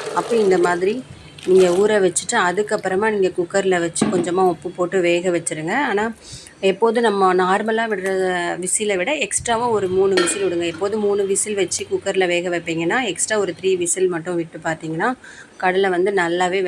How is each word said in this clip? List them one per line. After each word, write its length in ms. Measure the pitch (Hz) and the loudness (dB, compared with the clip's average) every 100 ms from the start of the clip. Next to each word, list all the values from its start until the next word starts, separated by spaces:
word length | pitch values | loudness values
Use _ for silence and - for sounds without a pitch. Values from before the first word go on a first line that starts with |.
| - | -6
அப்போ 220 | 175 175 233 | -4 0 2
இந்த 220 | 196 180 | 4 4
மாதிரி 440 | 175 175 190 247 - - - - 185 | 2 2 0 -2 -8 -18 -20 -8 2
நீங்க 220 | 185 180 | 4 6
ஊற 320 | 180 214 214 | 4 4 4
வச்சுட்டு 360 | 185 - - 233 180 | 2 0 -2 0 0
அதுக்கப்புறமா 600 | 180 208 214 190 190 220 | 0 -2 -2 -2 0 0
நீங்க 180 | 208 185 | 2 0
குக்கர்ல 520 | 180 170 196 190 175 | 0 -2 0 2 0
வச்சு 260 | 170 - 214 | 0 -2 0
கொஞ்சமா 380 | 185 170 180 185 | 0 0 2 2
உப்பு 180 | 170 180 | 0 -6
போட்டு 300 | 180 175 190 | -4 -2 0
வேக 300 | 175 175 180 | 2 2 0
வச்சிருங்க. 440 | 170 165 156 160 | -2 -2 -6 -4
ஆனா 380 | 247 277 202 226 - - - - - | -2 0 -2 -2 -6 -16 -20 -20 -2
எப்போதும் 420 | 196 185 226 220 | 0 2 2 4
நம்ம 320 | 233 202 190 | 2 4 4
நார்மலா 500 | 180 180 202 220 220 226 | 4 2 2 0 -2 -2
விடுற 720 | 196 190 190 185 180 175 170 | -2 -2 -2 0 -2 -2 -4
விசிலை 320 | 180 - 208 185 | -4 -2 -2 0
விட 180 | 180 | -2
எக்ஸ்ட்ராவா 540 | 302 202 - - 226 240 | -2 -2 -4 -2 0 0
ஒரு 200 | 214 185 | 0 0
மூணு 260 | 185 196 | 2 2
விசில் 300 | 185 175 202 | 2 0 0
விடுங்க. 220 | 190 170 170 | -2 0 -2
எப்போதும் 340 | 165 196 214 | -2 -4 0
மூணு 260 | 202 202 196 | 0 0 0
விசில் 280 | 196 214 | -2 -2
வச்சு 320 | 202 170 - 202 | -2 -2 -4 -4
குக்கர்ல 340 | 190 196 190 180 | -4 -2 0 2
வேக 220 | 175 180 170 | 0 0 -4
வைப்பீங்கன்னா 480 | 170 165 165 240 | -4 -4 0 0
எக்ஸ்ட்ரா 340 | 233 - - 214 | -2 -4 -2 0
ஒரு 160 | 185 160 | -2 -2
த்ரீ 160 | 190 180 | 0 0
விசில் 320 | 170 190 185 | 0 0 0
மட்டும் 280 | 170 165 170 | 0 -4 -4
விட்டு 220 | 165 165 | -6 -6
பார்த்தீங்கன்னா 540 | 165 160 160 160 226 254 - - - - | -6 -4 -4 -2 -2 -2 -10 -20 -20 -4
கடலை 340 | 185 185 196 | 0 2 2
வந்து 200 | 175 196 | 2 0
நல்லாவே 520 | 196 170 175 180 196 | 0 0 0 0 0